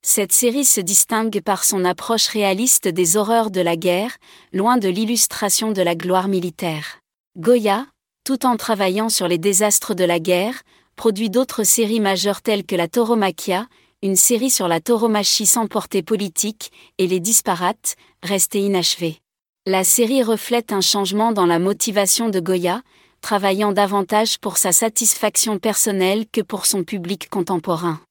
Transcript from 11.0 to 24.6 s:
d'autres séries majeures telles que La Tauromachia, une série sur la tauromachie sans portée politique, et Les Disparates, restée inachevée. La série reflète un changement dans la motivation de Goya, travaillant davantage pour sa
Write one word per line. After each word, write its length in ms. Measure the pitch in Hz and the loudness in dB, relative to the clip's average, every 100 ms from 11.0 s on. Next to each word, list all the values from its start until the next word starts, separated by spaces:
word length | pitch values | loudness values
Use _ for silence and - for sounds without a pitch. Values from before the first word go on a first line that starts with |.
| 226 196 226 | -2 0 0
d'autres 340 | 220 262 - | 0 0 0
séries 360 | 208 - 214 226 | 0 2 2 0
majeures 420 | 202 190 196 196 | 0 0 0 -2
telles 240 | - 208 180 | -2 -2 -2
que 100 | 185 | -2
La 120 | 170 | 0
Tauromachia, 800 | 247 226 233 190 180 - 185 233 _ _ _ | 0 2 2 2 -2 -4 -4 -4 _ _ _
une 140 | 196 190 | -2 2
série 320 | - 240 262 | 4 2 2
sur 180 | - 185 | 0 2
la 140 | 165 | 0
tauromachie 640 | - 233 226 214 196 - 208 | 2 2 2 2 0 0 2
sans 200 | 240 220 | 2 0
portée 380 | 214 - 196 | -4 -2 -4
politique, 680 | 165 214 196 - - 214 - - - - | -2 -2 -2 -4 -6 -6 -16 -18 -20 -2
et 100 | 185 | 0
Les 140 | 185 | 0
Disparates, 720 | 175 220 - 175 180 - - - _ _ | 2 0 0 0 -2 -2 -8 -10 _ _
restée 380 | 175 196 - 208 | -4 -2 0 0
inachevée. 580 | 202 196 170 - 170 156 _ _ _ _ - | 0 0 0 -2 -4 -6 _ _ _ _ -2
La 200 | 190 185 | 0 2
série 360 | - 226 269 | 2 2 2
reflète 520 | 226 214 - 240 226 | 2 0 0 -4 -2
un 80 | 202 | -2
changement 500 | 180 208 190 202 226 | 0 0 0 0 0
dans 140 | 214 175 | 2 2
la 120 | 170 | 2
motivation 680 | 185 202 - 208 190 - 233 | 0 -2 -2 0 2 0 0
de 140 | 190 | -2
Goya, 400 | 170 185 175 196 - _ _ _ | 0 0 0 -4 -8 _ _ _
travaillant 500 | - 208 196 196 208 | -4 0 0 0 0
davantage 680 | 202 202 202 185 214 220 - | 2 2 0 2 0 0 -2
pour 180 | 208 | -4
sa 160 | 180 | -2